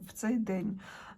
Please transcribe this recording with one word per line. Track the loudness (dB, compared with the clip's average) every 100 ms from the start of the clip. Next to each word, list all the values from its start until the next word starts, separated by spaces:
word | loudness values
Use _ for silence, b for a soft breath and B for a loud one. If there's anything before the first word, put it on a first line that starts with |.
| -6
в |
цей | -2 2 4
день, | 4 2 2 -2 B B B